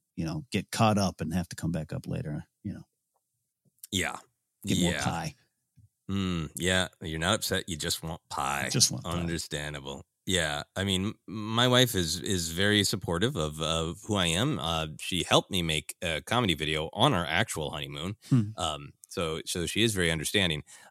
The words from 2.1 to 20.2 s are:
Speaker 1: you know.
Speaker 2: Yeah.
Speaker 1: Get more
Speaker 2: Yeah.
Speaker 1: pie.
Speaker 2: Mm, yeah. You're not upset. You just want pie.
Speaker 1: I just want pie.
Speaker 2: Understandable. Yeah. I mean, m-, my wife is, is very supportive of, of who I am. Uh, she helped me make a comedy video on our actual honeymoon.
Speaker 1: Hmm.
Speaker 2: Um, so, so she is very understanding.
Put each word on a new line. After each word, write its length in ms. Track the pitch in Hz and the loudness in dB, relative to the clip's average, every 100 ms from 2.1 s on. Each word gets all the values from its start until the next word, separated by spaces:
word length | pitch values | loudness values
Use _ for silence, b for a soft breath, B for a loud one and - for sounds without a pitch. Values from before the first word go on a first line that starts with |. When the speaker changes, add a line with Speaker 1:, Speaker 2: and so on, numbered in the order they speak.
| 85 85 76 - _ | -6 -4 -6 -10 _
Speaker 1:
you 100 | 101 | -10
know. 100 | 170 - _ _ _ _ _ _ _ _ _ - | -10 -14 _ _ _ _ _ _ _ _ _ -6
Speaker 2:
Yeah. 260 | 95 78 60 - _ _ _ 101 | -2 -2 -6 -12 _ _ _ -2
Speaker 1:
Get 140 | - | 2
more 120 | 170 | 2
Speaker 2:
Yeah. 100 | 76 | 2
Speaker 1:
pie. 320 | 67 82 80 - _ _ _ _ - _ - | -2 -2 -6 -10 _ _ _ _ -20 _ -6
Speaker 2:
Mm, 420 | 98 92 85 73 - | -2 0 -2 -4 -2
yeah. 340 | 87 92 90 - | 0 2 0 -4
You're 180 | 85 78 | -8 -2
not 160 | 85 107 | 0 0
upset. 320 | - 95 - | 0 -2 -4
You 100 | 78 | -4
just 260 | 82 - | -4 -4
want 180 | 82 80 - | -6 -10 -8
pie. 360 | - 69 71 65 | -4 -2 -2 -2
Speaker 1:
I 40 | |
just 220 | 135 - | 4 2
want 120 | - 85 | 2 -4
pie. 60 | |
Speaker 2:
Understandable. 960 | 85 85 82 - 73 76 71 69 69 - _ - | -4 -2 -4 -4 -6 -6 -8 -10 -12 -14 _ -2
Yeah. 380 | 92 78 73 - - | 0 2 -2 -6 -2
I 80 | |
mean, 220 | 98 92 101 | 0 0 0
m-, 80 | - - | -6 -10
my 400 | 107 107 113 123 | -8 -2 2 6
wife 280 | 123 123 92 | 6 6 4
is, 240 | 82 85 | 0 -2
is 320 | - 95 82 | -2 -2 -2
very 320 | 82 101 104 | 0 4 4
supportive 520 | 95 101 - 85 117 117 | 4 0 -2 0 0 0
of, 240 | 78 76 | -2 -2
of 400 | 80 82 82 85 - | -2 0 -2 -4 -2
who 100 | 101 | 0
I 120 | 87 | 2
am. 320 | 82 135 110 | 2 0 0
Uh, 280 | 78 82 80 71 | -2 -2 -4 -6
she 240 | - 87 | -4 -2
helped 280 | 78 147 - | 4 4 4
me 100 | 95 | 0
make 340 | 82 78 - - | 0 0 -2 -6
a 200 | 87 76 | -4 -4
comedy 320 | - 117 110 76 | 0 0 2 0
video 340 | 78 78 80 | 0 -2 -2
on 200 | - 139 | 2 4
our 120 | 95 76 | 4 2
actual 460 | 85 117 - 73 | 0 0 -2 -6
honeymoon. 440 | 76 69 71 90 107 B | -6 -8 -8 -8 -8 B
Speaker 1:
Hmm. 120 | 127 104 110 | 2 2 -2
Speaker 2:
Um, 380 | 82 73 71 - - | -4 -4 -10 -20 -12
so, 320 | - 82 80 - | -4 -4 -4 -4
so 200 | 90 82 | -4 -2
she 160 | 98 | 2
is 120 | 113 | 2
very 180 | 95 85 | 4 2
understanding. 520 | 82 | 2